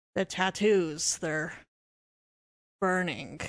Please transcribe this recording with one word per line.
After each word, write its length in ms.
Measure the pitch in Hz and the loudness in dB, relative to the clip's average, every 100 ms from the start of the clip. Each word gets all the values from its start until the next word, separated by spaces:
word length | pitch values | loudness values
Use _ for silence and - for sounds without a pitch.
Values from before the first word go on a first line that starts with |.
| _ - | _ -4
The 80 | |
tattoos, 920 | 185 - 185 - 208 196 160 151 - - | -2 0 0 2 4 4 4 0 -4 -2
they're 340 | 165 156 160 - - _ _ _ _ _ _ _ _ _ _ _ | -2 -2 -4 -8 -18 _ _ _ _ _ _ _ _ _ _ _
burning. 600 | 190 185 180 - 127 156 | 0 0 0 -4 -8 -10